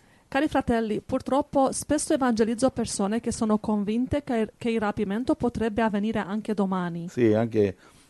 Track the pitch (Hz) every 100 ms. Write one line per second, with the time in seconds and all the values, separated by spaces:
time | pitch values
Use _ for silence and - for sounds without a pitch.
0 | _ _ _ 277 302 277 269 233 226 208
1 | - 262 - 262 294 285 269 - - 294
2 | - 302 262 220 220 233 262 - 226 -
3 | 196 226 233 220 226 214 - 214 202 220
4 | 254 294 - 240 220 - 240 226 214 208
5 | 208 202 254 311 240 240 226 208 226 208
6 | 208 226 185 208 214 208 196 190 175 170
7 | 170 - 117 107 117 110 101 92 - -
8 | _